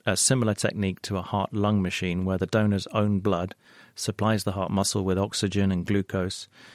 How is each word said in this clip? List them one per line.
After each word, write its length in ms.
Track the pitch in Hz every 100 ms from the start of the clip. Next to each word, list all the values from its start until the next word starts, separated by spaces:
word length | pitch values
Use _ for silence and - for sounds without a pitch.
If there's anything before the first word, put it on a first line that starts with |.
| -
a, 60 |
a 40 | 95
similar 380 | - 131 110
technique 480 | 104 110 104 98 90
to 160 | - 98
a 40 |
heart-lung 600 | 87 104 - 107 104 104
machine 420 | 90 - 92 87
where 140 | 92 92
the 80 | -
donor's 400 | 113 107 101 -
own 340 | 107 104 98
blood 340 | 101 87 92 - _ - -
supplies 500 | - - - 104 107
the 80 | 101
heart 180 | 95 92
muscle 340 | 98 98 104
with 140 | 95 92
oxygen 520 | 101 - 101 101 98
and 140 | 92
glucose 640 | 90 101 95 95 92 - - - -